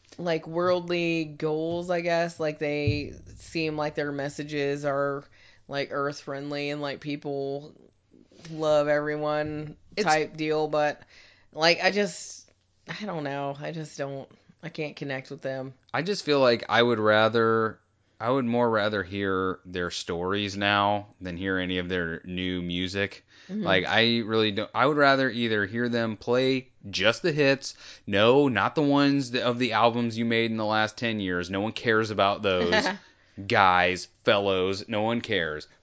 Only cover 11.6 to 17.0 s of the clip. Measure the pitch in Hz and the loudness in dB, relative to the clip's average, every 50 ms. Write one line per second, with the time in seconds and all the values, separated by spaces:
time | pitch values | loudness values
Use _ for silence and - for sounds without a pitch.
11.6 | 156 170 175 - 180 185 190 208 208 185 170 - - - - - - _ _ _ | 4 4 4 6 4 0 2 2 -2 -2 -2 -8 -14 -16 -18 -20 -20 _ _ _
12.6 | _ _ _ _ _ - 165 - 214 208 180 160 147 139 139 143 143 139 139 139 | _ _ _ _ _ -14 -12 -10 -8 -8 -6 -6 -6 -6 -4 -4 -4 -4 -6 -6
13.6 | 147 151 160 165 156 147 - - 139 139 139 139 131 - - _ _ _ _ _ | -10 -10 -10 -10 -10 -12 -8 -8 -8 -8 -8 -10 -12 -14 -18 _ _ _ _ _
14.6 | - 156 - - 156 147 - - 147 139 135 131 135 - 143 - - 135 135 135 | -16 -12 -8 -8 -8 -8 -8 -8 -8 -6 -6 -8 -8 -10 -14 -10 -8 -6 -6 -6
15.6 | 131 135 131 _ _ _ - 127 160 180 208 180 - 147 147 139 135 123 120 110 | -8 -10 -12 _ _ _ -6 -4 -4 -4 -4 -4 0 2 4 6 6 6 6 4
16.6 | - - - 113 120 120 120 110 | 2 2 4 4 4 4 4 4